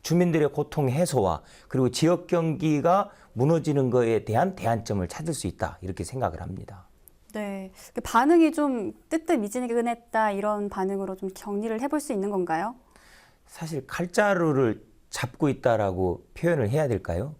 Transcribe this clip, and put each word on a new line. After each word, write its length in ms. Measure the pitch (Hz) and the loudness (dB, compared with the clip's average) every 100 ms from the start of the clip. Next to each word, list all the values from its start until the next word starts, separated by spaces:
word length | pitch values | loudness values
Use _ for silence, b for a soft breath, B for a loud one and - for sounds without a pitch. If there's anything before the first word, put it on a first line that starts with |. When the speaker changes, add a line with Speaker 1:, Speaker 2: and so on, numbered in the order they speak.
Speaker 1:
주민들의 500 | - 170 175 160 147 | 0 2 4 4 2
고통 380 | 143 - - 131 | 0 -4 0 0
해소와 520 | 135 180 131 95 76 - B B | 2 0 2 2 0 -6 B B
그리고 220 | 131 123 | 0 0
지역 360 | 127 160 175 - | 2 2 2 0
경기가 840 | 175 165 151 156 147 151 190 - B B | 0 0 0 0 2 4 2 0 B B
무너지는 560 | 113 143 165 151 143 131 | 0 2 2 2 2 2
것에 360 | 123 113 110 | 4 4 2
대한 300 | 107 110 190 190 | 2 0 0 0
대안점을 500 | 113 113 - 101 90 | -2 -2 -2 -2 -2
찾을 240 | - 160 | -4 -8
수 140 | 139 90 | -6 -6
있다. 320 | - 80 - | -6 -8 -8
이렇게 240 | 90 90 | -10 -8
생각을 380 | 87 127 110 - | -8 -4 -6 -6
합니다. 440 | 90 92 - 95 - _ _ _ _ | -10 -10 -14 -18 -20 _ _ _ _
Speaker 2:
네, 400 | 214 202 196 190 - B | -10 -8 -8 -12 -16 B
그 80 | - | -10
반응이 500 | - 226 277 339 311 | -2 2 6 6 6
좀 400 | 302 294 247 202 - - | 4 0 -2 -4 -10 -6
뜨뜻미지근했다 1200 | 320 320 311 208 247 247 233 233 233 - 226 214 | -4 0 0 0 -4 -2 -2 -2 -4 -4 0 0
이런 360 | 196 208 208 202 | 0 -2 -2 -4
반응으로 480 | 196 190 196 190 190 | -4 -2 -2 -6 -6
좀 140 | 190 | -8
정리를 480 | 190 214 202 226 220 | -10 -8 -6 -4 -4
해볼 180 | 277 302 | -2 -2
수 140 | - | -2
있는 160 | 202 196 | -4 -2
건가요? 460 | 202 175 165 208 247 _ b b b b b _ | -2 -2 -2 -4 -8 _ b b b b b _
Speaker 1:
사실 400 | - 160 156 131 | -12 -8 -8 -6
칼자루를 1000 | - 180 - 208 185 165 135 120 107 - _ _ | -6 -4 2 2 4 2 4 2 0 -8 _ _
잡고 400 | - 127 - 147 | -8 -8 -2 -2
있다라고 800 | - 123 113 101 90 92 90 - | 2 2 2 0 0 -2 -2 -8
표현을 340 | - 170 160 104 | -4 -2 0 0
해야 200 | 143 - | 0 0
될까요? 460 | 101 - 87 135 151 | -2 -2 -4 -6 -8